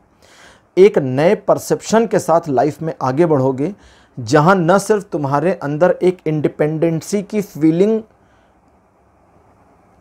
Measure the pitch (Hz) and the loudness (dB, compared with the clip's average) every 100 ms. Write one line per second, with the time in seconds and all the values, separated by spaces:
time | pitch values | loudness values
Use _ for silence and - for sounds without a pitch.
0 | _ _ _ - - _ _ - 202 202 | _ _ _ -20 -20 _ _ 4 4 4
1 | 131 131 165 214 - 147 - 160 - 214 | -2 0 2 0 0 -2 0 -6 0 0
2 | 233 190 - 165 160 127 147 - 160 - | 0 -2 0 -2 0 0 0 -2 -10 -6
3 | 131 131 170 147 131 131 156 208 - _ | -4 0 0 2 0 -2 -6 -8 -20 _
4 | _ - 110 151 156 196 160 196 196 208 | _ -14 -2 2 4 2 4 2 2 -2
5 | - 165 139 143 170 175 143 147 180 - | -2 -6 -2 -2 -2 -4 -4 0 0 2
6 | 185 180 160 156 151 - 151 156 165 160 | 0 -2 -4 -2 -4 -2 -4 0 -2 -2
7 | - 202 196 214 190 143 160 165 202 220 | -4 -6 -4 -6 -6 -2 0 2 2 0
8 | - _ _ _ _ _ _ _ _ _ | -6 _ _ _ _ _ _ _ _ _
9 | _ _ _ _ _ _ _ _ _ _ | _ _ _ _ _ _ _ _ _ _